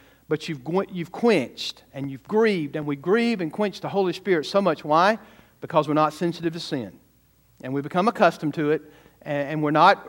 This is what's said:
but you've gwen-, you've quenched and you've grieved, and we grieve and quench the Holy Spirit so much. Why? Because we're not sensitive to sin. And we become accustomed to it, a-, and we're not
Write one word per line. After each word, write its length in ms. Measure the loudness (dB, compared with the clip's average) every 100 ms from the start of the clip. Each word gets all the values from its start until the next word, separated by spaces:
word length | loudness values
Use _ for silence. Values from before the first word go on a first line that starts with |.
| _ _ -6
but 180 | -6 -6
you've 160 | -10
gwen-, 260 | -4 -4 -4
you've 180 | -6 -10
quenched 760 | 0 2 4 0 -6 -12 -12 _
and 160 | -10 -10
you've 180 | -10 -4
grieved, 480 | 0 2 0 -2 -6
and 80 |
we 120 | -6 -4
grieve 440 | 0 2 2 -2
and 100 | -4
quench 300 | -4 -4 -4
the 80 | -6
Holy 240 | -2 -2
Spirit 320 | -2 0 0
so 160 | 2 0
much. 240 | 2 0
Why? 340 | 2 4 4 2 -6 -20 _ _
Because 260 | -4 -2 2
we're 60 |
not 180 | 2 0
sensitive 400 | 0 -4 -4 -6
to 80 | -8
sin. 320 | -6 -8 -8 -14 _ _ _ _ _ _
And 100 | -8
we 80 | -6
become 280 | -4 0 0
accustomed 440 | 4 2 2 -4
to 180 | -2 0
it, 100 | -2 -4 -20 _ _
a-, 40 | -8
and 340 | -6 -4 -2
we're 80 | 2
not 340 | 6 6 6